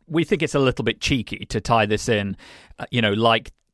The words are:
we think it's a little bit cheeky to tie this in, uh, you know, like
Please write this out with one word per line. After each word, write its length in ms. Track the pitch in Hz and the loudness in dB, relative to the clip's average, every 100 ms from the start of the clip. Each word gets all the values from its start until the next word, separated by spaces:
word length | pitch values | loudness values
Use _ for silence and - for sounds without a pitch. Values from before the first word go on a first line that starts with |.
| - | -4
we 180 | 165 165 | -2 0
think 180 | 180 | 0
it's 120 | 156 143 | 0 2
a 40 | |
little 240 | 131 - | 2 2
bit 160 | 117 - | -2 -2
cheeky 460 | - 135 - - - | -2 -2 -4 -10 -6
to 160 | 110 | -6
tie 240 | - 117 107 | 0 2 2
this 240 | 107 - | 0 0
in, 260 | 107 101 95 - - - - | 0 0 -8 -14 -20 -20 -16
uh, 80 | - | -6
you 100 | 120 | -2
know, 120 | 110 | 0
like 400 | 104 113 113 - - _ | 2 4 2 -2 -20 _